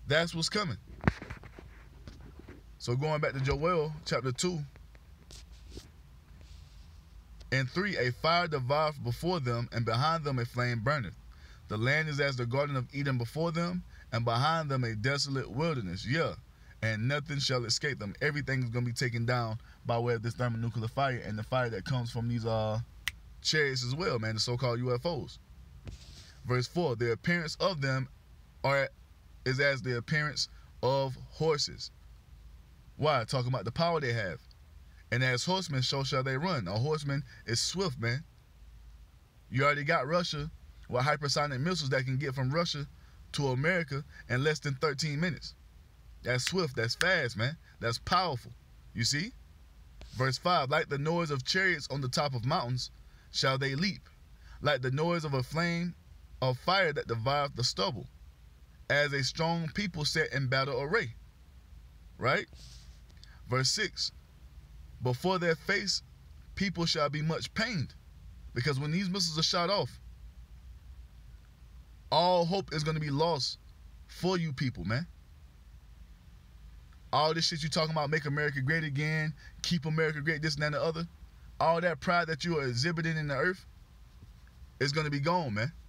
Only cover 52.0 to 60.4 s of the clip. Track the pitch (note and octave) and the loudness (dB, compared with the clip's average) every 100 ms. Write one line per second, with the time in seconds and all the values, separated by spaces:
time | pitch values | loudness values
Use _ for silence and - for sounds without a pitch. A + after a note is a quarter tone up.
52 | B2+ E3 D3 C3 A#2+ F3 B2 B2 - - | 0 0 0 0 2 2 2 -2 -4 -12
53 | - - - - C#3 C3+ C#3 C3+ G3 - | -20 -20 -8 0 2 2 0 0 0 -2
54 | - - - - - - D3 C#3 B2+ C3+ | -12 -20 -20 -20 -20 -2 2 2 2 2
55 | E3+ E3+ D#3 C3+ B2+ D3+ E3+ E3+ F3 - | 2 2 2 0 2 0 2 2 -2 -6
56 | - - - - C3 B2+ - G3 F3 C#3+ | -18 -20 -20 -2 0 2 4 6 4 2
57 | - A2+ A#2 C#3+ C#3 B2 B2 - G3 A#2+ | 0 0 2 2 2 0 -2 0 -2 -2
58 | - - - - - - - - - C#3+ | -10 -16 -20 -20 -20 -20 -20 -20 0 2
59 | D3 C#3 B2+ - E3 E3+ D#3+ - G#3 D#3+ | 4 2 -2 0 0 0 -2 -2 -4 -2
60 | C#3+ D#3+ D3 C3+ | 0 0 0 0